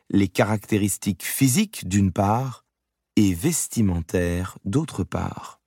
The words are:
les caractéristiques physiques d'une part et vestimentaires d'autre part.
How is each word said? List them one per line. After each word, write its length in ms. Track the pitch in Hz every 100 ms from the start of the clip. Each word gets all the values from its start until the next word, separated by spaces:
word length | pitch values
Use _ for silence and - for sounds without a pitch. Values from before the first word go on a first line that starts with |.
| -
les 160 | 101 95
caractéristiques 960 | - 104 107 - 107 104 - - 90
physiques 640 | - - 135 135 214 - 87
d'une 240 | 101 95
part 520 | 87 101 113 135 - _ _ _ _ _ -
et 180 | 98
vestimentaires 1300 | 85 131 165 - - 98 87 78 92 87 87 92 - 95
d'autre 380 | 131 160 -
part. 580 | 92 - 90 - - -